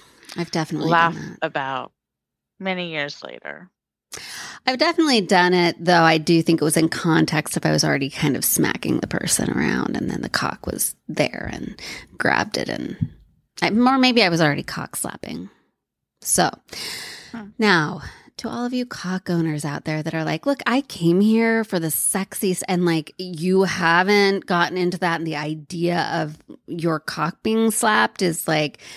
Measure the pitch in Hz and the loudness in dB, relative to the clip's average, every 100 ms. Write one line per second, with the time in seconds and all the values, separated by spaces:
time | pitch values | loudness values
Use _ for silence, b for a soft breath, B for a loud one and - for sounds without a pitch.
0 | - _ - - 170 170 160 151 160 170 | -20 _ -12 -8 -4 -4 -4 -2 2 4
1 | 165 160 - - 160 151 135 131 - _ | 4 0 -10 -8 -6 -4 -6 -6 -10 _
2 | _ _ _ _ _ _ 190 185 175 156 | _ _ _ _ _ _ -6 -6 -6 -6
3 | 143 - - 60 73 71 185 _ _ _ | -8 -10 -16 -14 -14 -16 -20 _ _ _
4 | _ B B B B B - 254 311 330 | _ B B B B B -4 2 2 4
5 | 311 240 175 185 175 180 170 - 170 170 | 4 4 4 4 6 6 4 2 4 6
6 | 165 160 156 165 165 165 151 170 160 - | 6 4 4 4 4 2 4 2 2 0
7 | 170 160 156 156 - 156 156 156 156 139 | 2 4 4 0 -2 -2 0 2 2 0
8 | 139 - 151 127 - - 151 - - - | -2 0 0 0 0 0 0 -2 -2 -2
9 | - - - - - - - 64 - - | -2 -4 -2 -2 0 0 0 0 -2 -4
10 | - - - - - - - - - - | -4 -4 -6 -6 -6 -6 -10 -6 -8 -8
11 | - - 143 - - - - - B B | -10 -4 -4 -4 -10 -10 -12 -12 B B
12 | B - - - 214 - - - - - | B -4 0 0 0 -4 -6 -6 -8 -4
13 | 160 - _ _ _ - 170 214 247 262 | -6 -6 _ _ _ -6 0 2 4 4
14 | 254 240 190 165 156 143 - - - - | 4 4 4 4 2 2 -6 -10 -10 -8
15 | - - - 160 185 _ _ _ _ _ | -10 -10 -12 -12 -12 _ _ _ _ _
16 | _ _ - - 165 - _ B B B | _ _ -4 0 0 -4 _ B B B
17 | B B B 233 202 - 214 175 151 170 | B B B -14 -14 0 4 4 2 -6
18 | B B B - 226 233 247 247 247 - | B B B -12 -10 -6 -4 -4 -4 -8
19 | 180 185 - 170 160 151 147 147 - 156 | -4 -4 0 0 0 -2 -4 -6 -4 -4
20 | 156 160 156 156 277 277 - 254 - - | -4 -4 -2 -2 -2 -2 0 -2 -2 0
21 | 165 180 214 226 226 226 214 185 165 - | 2 4 4 4 4 2 0 -2 -2 -2
22 | - 196 196 - 196 175 - 180 175 160 | -2 -2 -6 -4 -2 -2 -2 0 2 0
23 | 147 - 185 160 180 190 190 - 170 170 | -4 -12 -12 -4 2 4 2 2 4 4
24 | 185 208 196 196 - 175 170 180 180 180 | 4 4 4 0 0 0 0 0 -2 0
25 | 180 165 160 147 151 156 147 175 170 175 | -2 -2 -4 -4 -6 -8 -8 -4 -2 0
26 | - 165 151 156 - - - 165 170 156 | -2 -2 -4 -8 -20 -20 -12 -4 -2 -2
27 | - - 156 - - 220 226 - 220 220 | -4 -4 -4 -2 -2 2 2 2 2 2
28 | 226 - 175 160 - 156 151 - B | 2 0 -2 -2 0 0 0 -6 B